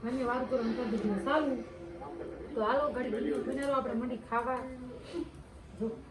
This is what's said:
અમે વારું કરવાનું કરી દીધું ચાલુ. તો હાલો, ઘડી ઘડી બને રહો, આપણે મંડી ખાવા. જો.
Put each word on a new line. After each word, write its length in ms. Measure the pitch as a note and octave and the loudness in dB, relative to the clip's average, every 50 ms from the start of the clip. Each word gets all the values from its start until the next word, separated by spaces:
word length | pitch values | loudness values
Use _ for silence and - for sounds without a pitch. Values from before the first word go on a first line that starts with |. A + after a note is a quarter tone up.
| - | -2
અમે 200 | A3+ B3+ C4+ C4 | -2 0 0 2
વારું 260 | A#3+ A#3+ B3+ C4 G#3+ | 2 2 2 2 2
કરવાનું 260 | B3+ A#3 A3+ A3+ A3+ | 2 4 4 4 2
કરી 140 | B3 B3 G#3+ | 2 0 0
દીધું 360 | G#3+ G#3+ G#3 G#3+ G3+ F#3+ - | 0 2 2 2 2 2 4
ચાલુ. 300 | C4+ D4 D#4 D4+ C#4 B3+ A3+ - - - - - - - - - - - - - - - - - - - | 4 4 6 6 4 2 0 -2 -8 -10 -12 -12 -10 -10 -10 -10 -10 -8 -8 -8 -8 -8 -8 -8 -4 0
તો 40 | - G#3+ | 0 2
હાલો, 200 | - B3+ C#4 - - | 4 4 4 4 4
ઘડી 200 | - B3 B3+ A#3+ | 2 0 0 0
ઘડી 220 | G#3+ - - D4 | 0 0 2 2
બને 300 | C#4+ B3+ - - - C4+ | 2 2 0 0 0 0
રહો, 120 | C#4 C#4 C#4 | 2 4 2
આપણે 200 | C4 - A#3 G#3 | 2 2 2 0
મંડી 280 | A3+ B3 B3 B3+ A3 - - | 0 0 0 -2 -6 -4 0
ખાવા. 320 | A#3 A#3 A#3 B3 C4 B3+ B3+ C4 C4 B3+ B3+ B3 B3 - - - - F4 - - - - - - - - - - - - | 0 2 2 2 0 -2 -2 -6 -8 -8 -10 -10 -10 -12 -12 -6 -4 -4 -4 -4 -6 -14 -16 -16 -16 -18 -16 -16 -6 -2
જો. 60 | G#3+ A3+ - - - - | -2 -2 -2 -4 -10 -14